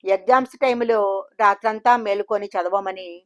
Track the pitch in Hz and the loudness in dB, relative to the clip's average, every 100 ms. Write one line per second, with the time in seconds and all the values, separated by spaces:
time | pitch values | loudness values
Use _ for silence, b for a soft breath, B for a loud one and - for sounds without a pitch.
0 | 190 190 190 254 262 - 269 240 233 226 | 0 -2 2 2 2 -2 -2 0 0 2
1 | 202 196 - _ 208 202 226 220 240 240 | 2 -2 -8 _ 0 2 -2 -2 2 2
2 | 208 202 202 208 202 202 175 196 196 190 | 2 -4 -2 -4 -4 -4 -2 -2 -4 -10
3 | 180 175 | -14 -18